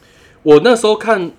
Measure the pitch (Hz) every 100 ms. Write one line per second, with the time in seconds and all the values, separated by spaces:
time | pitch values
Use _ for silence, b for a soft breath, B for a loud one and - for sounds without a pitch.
0 | b b b b 156 147 214 233 214 214
1 | 220 208 170